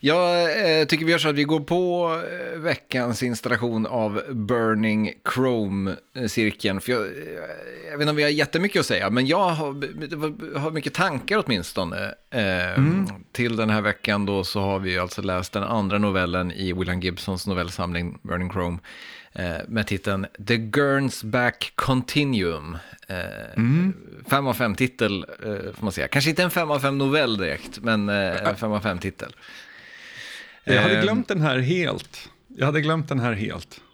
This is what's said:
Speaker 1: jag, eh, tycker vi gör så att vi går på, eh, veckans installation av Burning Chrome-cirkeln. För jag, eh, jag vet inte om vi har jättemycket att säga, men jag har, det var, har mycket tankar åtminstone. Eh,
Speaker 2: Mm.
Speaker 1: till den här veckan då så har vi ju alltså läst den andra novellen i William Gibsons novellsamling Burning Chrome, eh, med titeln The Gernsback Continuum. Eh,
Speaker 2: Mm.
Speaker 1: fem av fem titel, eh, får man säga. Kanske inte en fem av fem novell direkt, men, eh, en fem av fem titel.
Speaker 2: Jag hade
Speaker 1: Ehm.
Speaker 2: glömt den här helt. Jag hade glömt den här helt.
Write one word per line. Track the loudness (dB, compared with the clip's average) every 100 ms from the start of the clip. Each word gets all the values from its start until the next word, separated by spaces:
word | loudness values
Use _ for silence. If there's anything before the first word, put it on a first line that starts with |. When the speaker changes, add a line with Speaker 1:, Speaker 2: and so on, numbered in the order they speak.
Speaker 1:
jag, | 4 4 4 4 2 2 4 4
eh, | 4
tycker | 2
vi | 4
gör | 4
så | 4
att |
vi | 2
går | 2 2
på, | 2 2 2 2 0 -2 -4 -8 -8
eh, | -4
veckans | -2 -2 _ -2 0 0
installation | -2 -2 0 0 2 0 0
av | 0 0 -2 -4
Burning | -4 0 2 4 4 4 2 0 -2 -4
Chrome-cirkeln. | 0 2 2 0 0 -2 -4 _ -6 -2 2 0 0 -2 -2
För | -2
jag, | -2
eh, | -2 -8 -10 -10 -10 -12 -14 -14 -12
jag |
vet | -2
inte | 0
om | 2
vi |
har | 2
jättemycket | 4 2 2 2 2
att | 2
säga, | 2 2
men | 2 4
jag | 4 4
har, | 2 -2 -4 -8 -8 -8
det | -4
var, | -6 -6 -8 -4
har | -2
mycket | -2 -4
tankar | 0 0 0 0 -2 2
åtminstone. | -2 -2 -4 -4 -4 -6 -10 _
Eh, | -2 0 2 2 4
Speaker 2:
Mm. | 4 4 0 -4 -12
Speaker 1:
till | -2 0 2
den | 2
här | 2
veckan | 2 0 0 0 2
då | 0
så | 0 -2
har | 0 0
vi | 0
ju | 0
alltså | -2 -4
läst | -2 -2 -2
den | -4
andra | -2 0 2 2
novellen | 2 2 2 0 -2
i | -2 -2
William | -2 -2 0
Gibsons | -2 -4 -4 -4 -2
novellsamling | -2 -2 -4 -4 -2 -4 -8
Burning | -6 -4 -2
Chrome, | -2 -2 -4 -8 -18 -18 -18 -16
eh, | -8 -6 -6 -4
med | -4 -2
titeln | -2 -2 -2 -4 -10 -2
The | 0
Gernsback | 2 2 2 2 0 -4 -4 0 0 0 -6
Continuum. | -2 2 2 2 0 2 2 2 -2 -6 -10 -12 -20 -10
Eh, | -8 -8 -10 -6 0
Speaker 2:
Mm. | 2 4 2 -2 -12 -16 0
Speaker 1:
fem | 0 2
av |
fem | 0 0
titel, | 2 0 2 0 0 -6 -10
eh, | -6 -6 -8
får | -4
man | -4
säga. | -2 0
Kanske | 2 2
inte | 2
en | 2
fem | 0 0
av | 0
fem | 0 2
novell | 2 4 2 2
direkt, | 0 -2 -8 -6
men, | 0 2 2
eh, | 2 2 0 -2
en | -2
fem | -2
av | 0
fem | 0 -2
titel. | -4 -6 -14 -14 -20 -20 -20 -20 -20 -20 -18 -16 -14 -16 -18 -14
Speaker 2:
Jag | 2 4
hade | 6 4
Speaker 1:
Ehm. |
Speaker 2:
glömt | 4 2 0
den | 2
här | 2 2
helt. | 2 2 0 -2 -8 -16 -20 _ _ -2
Jag | 2
hade | 2
glömt | 2 0 0
den | 0
här | 0
helt. | 0 -2 -6 -10 -20 -20